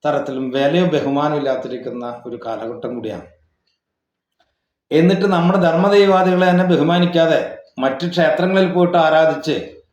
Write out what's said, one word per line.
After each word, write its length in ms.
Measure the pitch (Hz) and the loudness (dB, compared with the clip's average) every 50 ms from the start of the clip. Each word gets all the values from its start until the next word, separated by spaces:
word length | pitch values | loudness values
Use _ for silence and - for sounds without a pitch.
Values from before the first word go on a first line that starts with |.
| _ | _
തരത്തിലും 440 | 151 143 139 139 - 131 131 131 131 | -2 -2 -2 -4 -6 -6 -6 -6 -4
വിലയോ 340 | 123 135 139 143 156 175 180 | -2 0 0 2 2 2 0
ബഹുമാനവും 540 | 165 151 143 135 143 139 143 147 151 151 147 | 2 0 -2 -2 -2 -2 -2 -2 -2 -2 -2
ഇല്ലാതിരിക്കുന്ന 840 | 139 135 131 127 127 123 123 120 - 131 117 123 120 120 120 120 - | -2 -4 -4 -4 -6 -10 -12 -10 -10 -12 -12 -10 -10 -12 -12 -12 -14
ഒരു 120 | 123 117 117 - | -14 -14 -12 -10
കാലഘട്ടം 480 | 117 113 107 110 113 120 120 - 117 - | -10 -10 -8 -10 -12 -12 -10 -10 -10 -10
കൂടിയാണ്. 280 | 120 107 110 101 87 80 - _ _ _ _ _ _ _ _ _ _ _ _ _ _ _ _ _ _ _ _ _ _ _ _ _ _ _ _ _ _ _ _ 139 | -8 -10 -10 -10 -12 -14 -18 _ _ _ _ _ _ _ _ _ _ _ _ _ _ _ _ _ _ _ _ _ _ _ _ _ _ _ _ _ _ _ _ 0
എന്നിട്ട് 340 | 151 170 180 196 180 185 | 2 4 4 2 2 2
നമ്മുടെ 320 | 202 190 170 175 175 185 196 | 0 2 2 2 2 2 2
ധർമ്മദൈവാദികളെ 920 | 180 165 160 165 185 202 202 202 196 190 190 185 185 185 185 180 185 180 | 2 2 2 2 2 4 4 4 6 6 4 4 4 2 2 2 2 2
തന്നെ 140 | 180 180 185 | 4 2 2
ബഹുമാനിക്കാതെ 920 | 180 175 147 147 160 170 175 175 175 175 165 165 160 156 135 - - - - - _ _ - | 2 2 2 2 2 2 2 2 2 2 2 2 2 2 0 -2 -4 -10 -16 -20 _ _ -2
മറ്റു 300 | 127 135 131 - 170 175 | -2 -2 -2 -2 -6 -6
ക്ഷേത്രങ്ങളിൽ 640 | - 185 165 156 - - 180 185 190 190 190 180 - | -2 0 0 0 2 0 0 0 2 2 0 0 2
പോയിട്ട് 260 | 175 175 175 175 175 | 0 0 2 2 2
ആരാധിച്ച് 720 | 160 156 156 160 160 160 147 143 - 156 143 98 - - - - - _ | 2 4 4 4 2 2 0 -2 -4 -6 -6 -6 -6 -10 -18 -20 -20 _